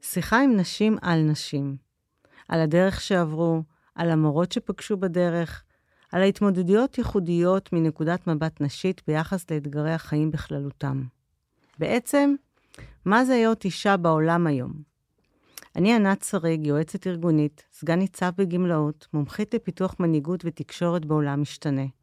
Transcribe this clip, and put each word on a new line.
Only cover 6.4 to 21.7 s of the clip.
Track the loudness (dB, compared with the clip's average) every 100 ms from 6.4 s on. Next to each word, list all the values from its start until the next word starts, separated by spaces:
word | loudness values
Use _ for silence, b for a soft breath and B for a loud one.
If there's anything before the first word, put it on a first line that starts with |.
| 2 2 2 2 2 -2
ייחודיות | -2 -2 0 0 2 2 0
מנקודת | 0 0 0 -2 -2 -2
מבט | -2 -2 -2
נשית | -6 -2 -4 -4 -2
ביחס | -2 -2 -6 -4
לאתגרי | -6 -4 -4 -2
החיים | -4 -2 -2 0
בכללותם. | -2 -6 -6 -8 -6 -6 -4 -8 _ _ _ _ _ _ _
בעצם, | -2 -2 2 2 4 2 _ B B B B B
מה | 2 4
זה | 4
להיות | 4 4 2
אישה | -2 -2 0 2
בעולם | 4 4 4 4 2
היום? | 0 -4 -10 -16 _ _ _ B B B B B 0
אני | 2
ענת | 4 2 0
שריג, | -2 -2 0 -2 0
יועצת | 0 -2 -6 -6
ארגונית, | -2 2 2 2 _ _
סגן | -12 -2 0
ניצב | 0 -2 -4 0
בגמלאות, | -2 0 0 0 0 -4 -6
מומחית | -4 -4 -4 -4
לפיתוח | -4 -6 -4 -4 0
מנהיגות | 0 0 0 -4
ותקשורת | -6 -8 -12 -4 -2 -2
בעולם | 0 0 0 -2
משתנה. | -4 -4 -4